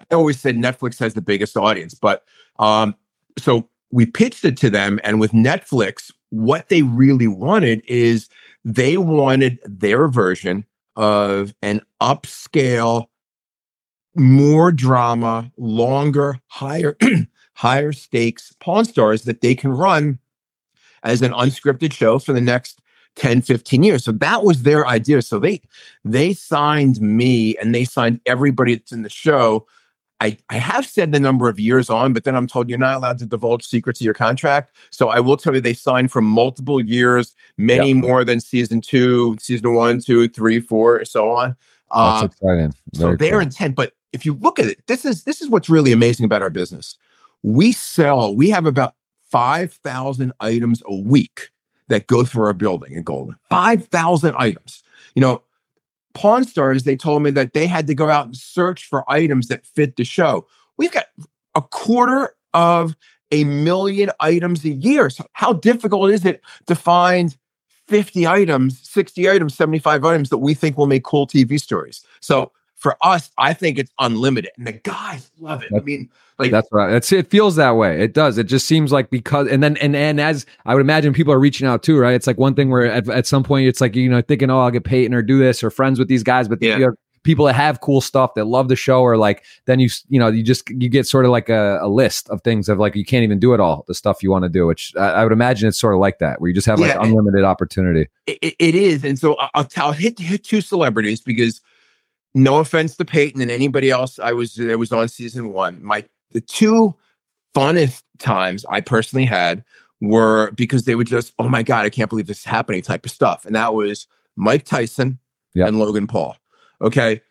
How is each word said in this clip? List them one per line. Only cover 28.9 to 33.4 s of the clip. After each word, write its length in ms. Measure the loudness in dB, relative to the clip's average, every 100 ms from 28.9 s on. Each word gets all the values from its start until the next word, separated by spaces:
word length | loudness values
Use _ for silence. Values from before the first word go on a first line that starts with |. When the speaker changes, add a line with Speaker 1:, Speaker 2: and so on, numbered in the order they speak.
Speaker 1:
in 120 | -14
the 60 | -14
show. 580 | -6 0 2 2 0 -6 _ _ _ _ -6
I, 160 | -6 -6 -8
I 60 | -8
have 320 | -4 -4 -4
said 240 | -2 0
the 80 | 2
number 280 | 2 2 0
of 120 | -2
years 280 | 0 0 0
on, 200 | 0 0
but 120 | -2
then 120 | -2 -2
I'm 120 | -2
told 220 | -4 -4
you're 100 | -2
not 160 | -2 -2
allowed 240 | -6 -6
to 80 | -8
divulge 400 | -6